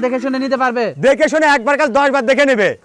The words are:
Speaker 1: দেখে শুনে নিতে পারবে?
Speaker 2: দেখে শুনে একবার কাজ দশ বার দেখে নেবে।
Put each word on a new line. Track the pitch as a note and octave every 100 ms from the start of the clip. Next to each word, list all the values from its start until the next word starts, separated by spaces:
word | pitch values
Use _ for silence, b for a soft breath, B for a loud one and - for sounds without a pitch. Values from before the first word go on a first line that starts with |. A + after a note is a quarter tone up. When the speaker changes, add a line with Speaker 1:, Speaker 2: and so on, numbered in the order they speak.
Speaker 1:
দেখে | B3 B3+
শুনে | C4+ C4
নিতে | C4+ B3+
পারবে? | B3+ A#3+ G#3+ C#3 C4
Speaker 2:
দেখে | C4+ D4+
শুনে | D#4 D4+ C#4+
একবার | A3+ C#4+
কাজ | D4+ A#3
দশ | C#4
বার | C#4 A3+
দেখে | C4+ C#4+
নেবে। | A#3 F#3 A#2+